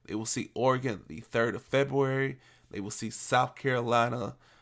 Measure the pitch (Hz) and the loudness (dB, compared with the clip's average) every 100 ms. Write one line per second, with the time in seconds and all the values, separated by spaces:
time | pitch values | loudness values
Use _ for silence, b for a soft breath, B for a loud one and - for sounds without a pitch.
0 | - 107 110 127 - - 127 127 127 98 | -8 -6 -4 -4 -4 0 2 2 0 -6
1 | - 78 - 117 117 107 - 135 139 139 | -10 -16 -4 0 0 0 0 0 2 2
2 | 135 135 135 131 b b b 101 101 - | 0 0 -2 -4 b b b -8 -6 -6
3 | 113 - - 127 127 - 131 123 120 120 | -6 -6 0 2 2 -2 -2 0 2 4
4 | 120 123 104 - b b | 2 0 -6 -10 b b